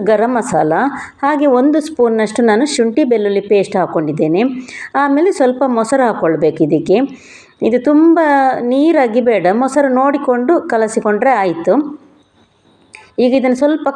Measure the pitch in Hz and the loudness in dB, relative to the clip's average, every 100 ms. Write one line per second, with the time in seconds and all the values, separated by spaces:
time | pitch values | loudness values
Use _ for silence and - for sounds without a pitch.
0 | 196 208 233 247 160 160 156 165 269 269 | 0 0 0 -2 -2 -2 0 0 -2 -6
1 | - - 277 302 294 247 277 302 302 311 | -14 -6 -4 0 2 2 2 0 -2 -2
2 | 233 220 214 214 233 208 285 - 226 226 | 0 0 -2 0 2 2 0 0 -2 0
3 | 285 226 202 196 202 208 185 196 165 170 | 0 0 0 -2 0 0 0 -2 -2 -2
4 | 151 151 156 175 254 254 - - - 269 | -4 -2 0 0 -2 -4 -12 -16 -8 -2
5 | 277 277 370 381 254 254 277 233 220 269 | 0 2 0 0 0 0 -2 -2 0 0
6 | 240 - 165 160 156 147 156 165 - 196 | 0 0 -2 0 0 0 0 0 0 0
7 | 269 - - - - - 220 247 254 302 | 0 -6 -20 -20 -20 -6 -2 0 2 4
8 | 330 330 302 277 269 254 240 262 311 311 | 4 4 2 2 2 0 -2 0 2 2
9 | 247 226 240 208 170 214 262 294 277 254 | 2 0 0 2 2 0 0 0 0 2
10 | 269 277 269 247 247 339 - 226 220 220 | 0 0 -2 -2 0 0 0 -2 -2 -2
11 | 214 208 262 240 190 165 - 233 294 - | -2 0 0 0 0 -2 0 0 -2 -8
12 | _ _ _ _ _ _ _ _ _ - | _ _ _ _ _ _ _ _ _ -20
13 | - - 247 262 254 247 294 302 285 | -12 -2 0 2 0 0 0 0 -4